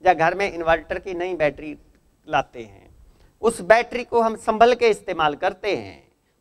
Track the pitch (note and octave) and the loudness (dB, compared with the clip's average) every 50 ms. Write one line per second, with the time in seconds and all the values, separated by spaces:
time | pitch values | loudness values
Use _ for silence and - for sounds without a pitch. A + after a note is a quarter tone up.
0 | D#3+ F#3 F3 D3+ D#3+ E3+ F#3 F#3 G3+ F#3+ - E3+ E3 D#3+ E3 D#3+ D3+ - F#3 F#3 | 2 2 2 4 2 0 0 0 -2 -4 -4 -2 0 0 0 0 0 -4 -8 -8
1 | - G3 F3+ E3+ F3 F#3 F3+ D#3 D#3 D3 C#3+ C#3+ D3+ D3+ D3 - _ _ _ _ | -8 -8 -8 -6 -6 -6 -2 -2 -2 -2 -2 -4 -10 -14 -16 -16 _ _ _ _
2 | _ _ _ _ _ D#3 D#3 C#3 C3 - - B2 A2 G2+ G2 G2 F#2+ - - - | _ _ _ _ _ -4 -2 -2 -2 -4 -10 -18 -18 -18 -20 -20 -20 -20 -20 -20
3 | - - _ _ _ _ _ _ - A3 A3 - F3+ F3 A3 A#3+ A#3 A#3 B3 A#3+ | -20 -20 _ _ _ _ _ _ -2 -2 -2 0 2 4 4 4 4 0 -6 -10
4 | A#3+ - A#3 A#3 A3+ A3+ G#3+ G#3+ - A#3+ A3 G#3+ A#3 B3 B3 A#3+ A#3+ A3+ G3+ G3 | -6 -2 0 0 0 0 -2 -4 -4 -2 2 4 4 4 4 4 2 2 2 0
5 | - G3 F3+ E3 D#3 D3+ C#3+ - F3 G3 G3 - - G3+ E3+ A#2+ G#2 F#2+ D#2+ C#2 | -4 -8 -4 -2 -2 -2 -2 -2 -4 -6 -6 -6 -4 -4 -4 -4 -6 -10 -18 -20
6 | _ _ _ _ _ _ _ _ | _ _ _ _ _ _ _ _